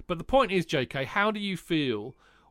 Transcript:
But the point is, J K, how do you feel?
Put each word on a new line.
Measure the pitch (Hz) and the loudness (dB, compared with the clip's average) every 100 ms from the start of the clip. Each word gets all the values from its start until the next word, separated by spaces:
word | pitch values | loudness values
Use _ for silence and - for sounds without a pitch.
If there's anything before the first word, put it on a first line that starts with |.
| - | -8
But | 170 | -8
the | |
point | 165 269 226 | 2 2 4
is, | 190 165 | 2 0
J | 151 123 | 0 0
K, | 139 | -4
how | 131 202 214 | -2 2 2
do | 214 | 0
you | 202 180 | -4 -6
feel? | - 165 135 107 113 - _ _ _ | -2 0 0 -2 -6 -16 _ _ _